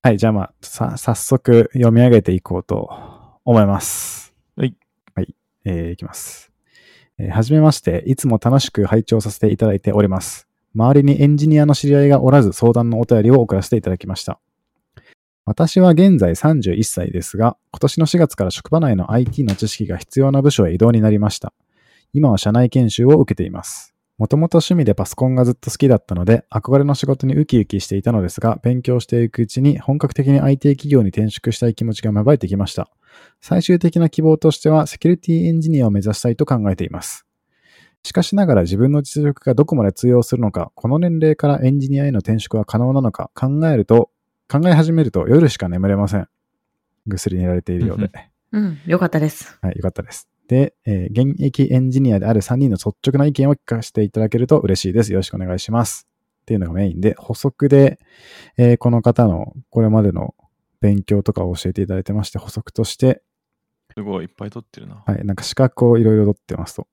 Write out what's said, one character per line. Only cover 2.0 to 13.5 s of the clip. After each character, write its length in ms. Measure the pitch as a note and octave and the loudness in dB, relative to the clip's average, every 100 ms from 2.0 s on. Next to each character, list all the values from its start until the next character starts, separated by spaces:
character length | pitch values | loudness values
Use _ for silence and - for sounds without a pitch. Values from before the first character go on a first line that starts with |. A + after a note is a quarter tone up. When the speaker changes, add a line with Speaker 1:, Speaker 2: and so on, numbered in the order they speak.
Speaker 1:
上 100 | B2 | 6
げ 120 | A#2 | 4
て 80 | F#2+ | 4
い 100 | F#2 | -4
こ 180 | - F2+ | -4 -8
う 40 | |
と 280 | - G#1 - - - - _ _ | -6 -8 -8 -16 -20 -20 _ _
思 160 | - A#2 | 2 4
い 60 | G2+ | 4
ま 140 | G2 | 0
す。 520 | - - - - - _ _ | -4 -10 -12 -16 -20 _ _
Speaker 2:
は 100 | - | -6
い。 120 | B2+ - _ _ _ - | -6 -6 _ _ _ -8
Speaker 1:
は 60 | |
い、 100 | - - _ _ | -8 -10 _ _
え 240 | G2+ F2 E2+ | -8 -6 -8
ー、 20 | |
い 60 | F2+ | -10
き 80 | |
ま 100 | - | -14
す。 380 | - - - _ _ _ _ _ _ _ - | -14 -18 -20 _ _ _ _ _ _ _ -12
え 60 | |
ー、 60 | G2 | -4
は 120 | G#2+ | -2
じ 100 | A2+ | 0
め 80 | D#3 | 2
ま 120 | D#3 | 2
し 80 | - | 2
て。 240 | - E2+ - | -4 -4 -4
い 80 | |
つ 140 | C3 C3 | -2 0
も 100 | A2 | 0
楽 200 | A#2 C3 | 2 0
し 100 | - | 0
く 140 | - | -4
拝 180 | G2 A2+ | 0 0
聴 180 | - A2+ | 0 -2
さ 120 | G#2 | -2
せ 80 | - | -2
て 100 | G#2+ | -2
い 60 | G#2 | 0
た 100 | A2 | 0
だ 80 | |
い 60 | G2+ | 0
て 120 | - | -2
お 80 | G#2 | 0
り 60 | G2+ | 0
ま 140 | F#2 | -2
す。 260 | - - _ _ _ G#2+ | -8 -16 _ _ _ -2
周 260 | A#2 C#3+ | 2 4
り 20 | |
に 160 | C#3+ C#3+ | 4 4
エ 60 | C#3+ | 2
ン 100 | D3 | 2
ジ 120 | D3+ | 2
ニ 100 | D3+ | 4
ア 80 | D3 | 4
の 80 | |
知 140 | C#3+ C#3+ | 2 2
り 80 | C#3+ | 4
合 80 | |
い 40 | C#3+ | 4
が 140 | C#3 | 4
お 80 | C3 | 6
ら 120 | B2+ | 4
ず、 100 | G#2 | 4
相 200 | - A#2 | 2 2
談 160 | A#2+ A#2 | 2 0
の 120 | A2+ | -2
お 40 | |
便 160 | A#2+ A#2 | 2 4
り 60 | G#2+ | 6
を 80 | C3 | 4
送 160 | A2+ | 4